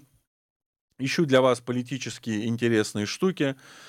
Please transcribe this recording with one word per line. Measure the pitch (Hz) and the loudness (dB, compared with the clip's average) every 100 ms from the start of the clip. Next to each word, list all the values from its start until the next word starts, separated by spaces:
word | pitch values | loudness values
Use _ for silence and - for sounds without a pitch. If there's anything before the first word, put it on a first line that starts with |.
| _ _ _ _ _ _ _ _ _ - | _ _ _ _ _ _ _ _ _ -8
Ищу | 131 - 156 | -4 0 4
для | 131 | 6
вас | 131 120 | 6 2
политические | - 123 123 131 - - 120 107 113 | -2 -6 -6 -8 -10 -10 -6 -4 -2
интересные | 117 120 110 104 104 104 | -2 2 2 0 -2 -6
штуки. | - 190 170 139 135 - - | -2 -2 0 -4 -4 -14 -20